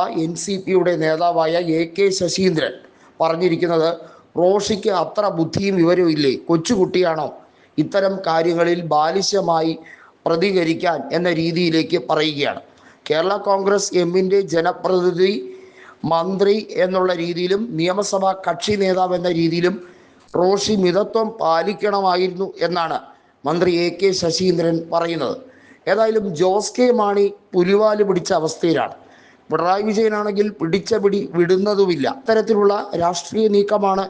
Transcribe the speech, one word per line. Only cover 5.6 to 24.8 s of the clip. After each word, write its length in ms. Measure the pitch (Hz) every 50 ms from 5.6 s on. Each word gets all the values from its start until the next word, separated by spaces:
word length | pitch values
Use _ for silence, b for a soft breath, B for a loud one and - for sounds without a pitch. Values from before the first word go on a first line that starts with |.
| 196 196 196
വിവരവും 340 | 180 165 165 180 180 180 165
ഇല്ലേ? 220 | 156 151 147 135 120 - -
കൊച്ചുകുട്ടിയാണോ 840 | - 170 165 165 - 247 190 185 160 - 180 180 170 160 156 147 127 - - b b b b b b b -
ഇത്തരം 360 | 151 - - 196 190 190 196 185 -
കാര്യങ്ങളിൽ 540 | 165 160 165 165 175 170 170 170 170 175 180 170 156
ബാലിശമായി 800 | 151 151 151 160 170 196 185 - 202 196 170 165 165 160 160 160 160 B B B B B B B B _
പ്രതികരിക്കാൻ?" 760 | - 160 196 170 185 208 190 185 170 160 165 160 180 175 165 143 - -
എന്ന 160 | - 170 175 180
രീതിയിലേക്ക് 640 | 170 160 165 170 170 175 180 165 160 160 160 165 160 165 160
പറയുകയാണ്. 540 | - 156 156 156 156 147 139 143 117 101 - - B B B B B B B _
കേരള 260 | - 147 160 170 190 202
കോൺഗ്രസ് 540 | 202 190 202 196 196 190 196 202 202 196 - -
എമ്മിൻ്റെ 460 | 180 175 170 175 190 190 180 196 196 196 156
ജനപ്രതിനിധി, 800 | 160 165 165 180 175 - - 175 185 180 180 180 170 170 185 196 208 - - B B B B B B B B B B B -
മന്ത്രി 520 | 156 165 165 170 185 190 185 202 202 208 220 - - - - 180
എന്നുള്ള 260 | 185 185 185 185 185 180
രീതിയിലും 480 | 170 170 170 175 175 180 180 190 202 226 233 160
നിയമസഭാ 560 | 156 165 180 185 202 202 - 202 190 190 190 190 190 -
കക്ഷി 300 | 175 165 170 - 208 208 196
നേതാവ് 340 | 196 190 180 185 185 185 180 175
എന്ന 120 | 165 180
രീതിയിലും 440 | 175 165 165 165 165 175 170 180 196 B B B B B B B B B B B -
റോഷി 400 | 165 175 185 202 196 - - 214
മിതത്വം 520 | 196 185 180 170 190 214 - - 226 - - - -
പാലിക്കണമായിരുന്നു 1080 | 151 160 165 165 175 196 208 - 196 208 202 202 196 185 180 185 185 185 175 180 196 180 - -
എന്നാണ് 380 | 165 170 175 175 165 160 143 - - b b b b b b _ -
മന്ത്രി 260 | 139 160 170 185 180 175
എ 120 | 170 175 175
കെ 180 | - - 196 196
ശശീന്ദ്രൻ 640 | 180 - 175 165 165 - 185 185 170 165 170 170 170 160